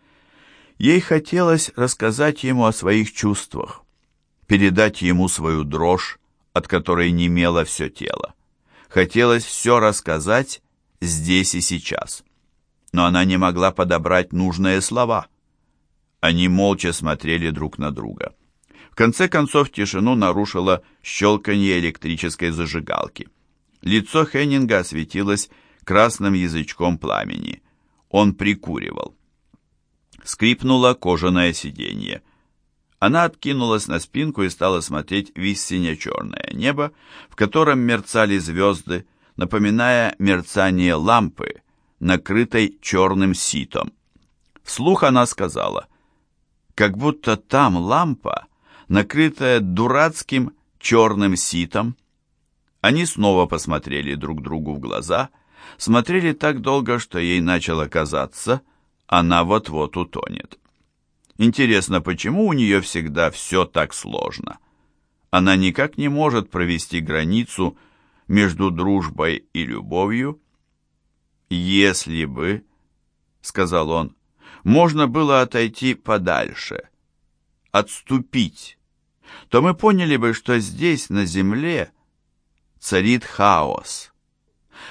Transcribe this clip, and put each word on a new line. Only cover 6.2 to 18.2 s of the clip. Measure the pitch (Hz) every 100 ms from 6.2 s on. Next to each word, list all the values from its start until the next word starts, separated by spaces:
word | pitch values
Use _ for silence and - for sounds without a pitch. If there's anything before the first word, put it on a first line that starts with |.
| _ _ _
от | 87 -
которой | 90 80 87 87
немело | 85 87 87 87 85
все | 78 - 73
тело. | - - - - _ _ _ _ _ _
Хотелось | 92 90 113 120 117
все | - - 113 120
рассказать | 107 101 - 78 78 117 135 - _ _ _ _
здесь | 87 80 82 92 95
и | 90
сейчас. | - 87 - - - - - _ _ _ _ _ _
Но | 87 87
она | 90
не | 92 92
могла | 92 87 95
подобрать | 92 87 85 85 90 90
нужные | 87 92 85 95 95
слова. | 92 117 120 107 - _ _ _ _ _ _ _ _ _
Они | 82 85 90
молча | 92 101 95 85
смотрели | 85 80 73 78 82 80
друг | 73 76 -
на | 73
друга. | 67 55 50